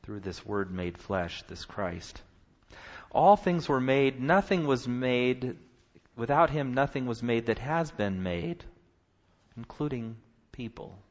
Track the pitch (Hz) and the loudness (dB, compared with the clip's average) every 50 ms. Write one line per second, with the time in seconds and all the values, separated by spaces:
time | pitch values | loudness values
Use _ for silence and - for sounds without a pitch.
0 | - - 107 104 95 95 87 - - 104 104 101 98 90 92 90 90 90 87 - | -12 -12 -12 -10 -8 -8 -10 -10 -8 -4 -2 -2 -2 -2 -4 -4 -4 -6 -6 -8
1 | - - 101 95 87 85 - - - - 87 82 - - - - 101 90 85 85 | -8 -4 -2 -2 -2 -4 -6 -12 -14 -14 -16 -16 -14 -14 -8 -6 -6 -6 -6 -8
2 | - - - - - - _ _ _ _ _ _ _ _ - - - - - - | -12 -14 -18 -18 -20 -20 _ _ _ _ _ _ _ _ -20 -20 -20 -18 -18 -18
3 | - - - - 151 185 202 202 - 185 175 170 - - 147 131 127 131 135 139 | -20 -2 2 6 8 8 8 8 6 0 0 0 0 0 0 2 2 4 4 4
4 | 139 135 131 127 127 143 170 196 196 - 196 180 160 143 135 123 - 120 123 123 | 4 4 2 0 2 4 4 4 4 2 0 0 4 2 2 2 2 -2 -4 -2
5 | 127 127 123 123 123 127 127 127 127 127 - - - - _ _ _ _ _ - | 0 2 2 4 4 2 2 0 -2 -6 -6 -8 -14 -20 _ _ _ _ _ -20
6 | _ _ _ - 117 117 143 151 170 151 143 156 139 131 123 135 139 139 - 143 | _ _ _ -8 -2 2 4 4 4 4 4 0 -2 0 0 0 0 0 0 -4
7 | 127 123 117 113 120 120 120 113 117 120 110 - 117 139 156 165 165 151 - - | -4 -4 -4 -4 0 0 0 0 2 0 -2 -2 -2 -4 -2 -2 -2 -4 -2 -2
8 | 104 101 95 92 92 92 87 85 82 170 170 - - - - _ _ _ _ _ | -2 -2 -2 -2 -2 -2 -2 -2 -4 -6 -6 -8 -12 -20 -20 _ _ _ _ _
9 | _ _ _ _ _ _ _ _ _ _ _ 117 117 - - - 151 147 135 120 | _ _ _ _ _ _ _ _ _ _ _ -16 -14 -14 -8 -6 -4 -4 -4 -6
10 | 113 113 113 113 - _ _ _ _ _ - - 123 113 - - - - - 101 | -6 -8 -10 -14 -18 _ _ _ _ _ -14 -12 -12 -12 -10 -12 -16 -16 -16 -20
11 | 101 _ | -20 _